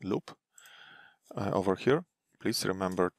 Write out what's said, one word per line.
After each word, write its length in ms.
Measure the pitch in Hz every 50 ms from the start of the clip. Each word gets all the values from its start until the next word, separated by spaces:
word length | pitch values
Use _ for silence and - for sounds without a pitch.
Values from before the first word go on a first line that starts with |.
| -
loop, 340 | 95 104 - - - - _ _ _ _ - - - - - - - - - - - _ _ _ - -
uh, 140 | - 98 98 -
over 240 | 98 92 98 95
here. 280 | - - - 135 170 180 _ _ _ _ _ _ -
Please 280 | - 107 113 - -
remember 460 | 104 95 95 95 92 92 90 90 92 -